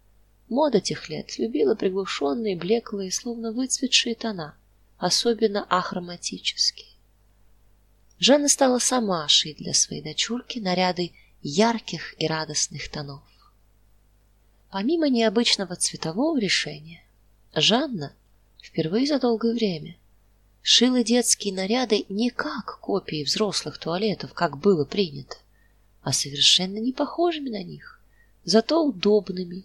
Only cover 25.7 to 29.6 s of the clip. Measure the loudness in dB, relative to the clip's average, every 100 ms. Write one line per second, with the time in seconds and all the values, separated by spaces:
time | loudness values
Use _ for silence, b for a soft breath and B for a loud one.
25.7 | _ _ _ -4 -2 -4 0 4 4 0
26.7 | -2 -4 -2 -2 0 0 0 -6 -6 -8
27.7 | -14 -18 -20 _ _ _ _ 2 4 4
28.7 | 2 2 2 4 4 2 -6 -8 -12